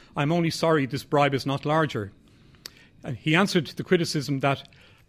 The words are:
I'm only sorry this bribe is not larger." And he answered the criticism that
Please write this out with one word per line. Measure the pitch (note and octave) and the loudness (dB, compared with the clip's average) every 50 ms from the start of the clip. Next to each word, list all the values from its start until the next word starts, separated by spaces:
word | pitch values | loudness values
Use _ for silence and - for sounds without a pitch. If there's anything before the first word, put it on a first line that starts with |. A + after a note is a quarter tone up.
| - - - | -20 -10 -4
I'm | - C#3+ D3 | -2 0 0
only | E3+ F3 E3+ E3 | 2 2 0 0
sorry | - - - E3 D#3+ D3+ C3+ | -2 0 2 2 2 2 2
this | B2+ C#3+ C3+ | 0 -4 -6
bribe | - - D#3 C#3+ C#3+ C#3 C3+ | -4 0 2 2 4 4 2
is | B2+ - | 0 -2
not | C#3 C3+ C3+ - | -2 -4 -2 -2
larger." | D3 D3+ D#3+ D#3+ C#3 - B2 G#2 G2 - _ _ _ _ - - - - - - - - - - _ _ - | 0 0 2 0 0 -2 -4 -8 -8 -12 _ _ _ _ -20 -20 -20 -20 -20 -20 -20 -20 -20 -20 _ _ -16
And | - - B2+ | -12 -10 -10
he | G#2 - D#3 D#3 | -4 0 2 4
answered | E3+ G3+ - - F3+ C3+ | 4 4 2 2 0 -2
the | - - - | -2 -6 -8
criticism | C3+ - F#3 E3+ E3+ - - D#3 C3 B2 C#3+ C3+ | -2 0 0 0 0 0 -4 -4 -4 -4 -2 -2
that | C3+ C#3 C3+ - - - - - - - _ _ _ | 0 0 -2 -2 -6 -14 -20 -20 -20 -20 _ _ _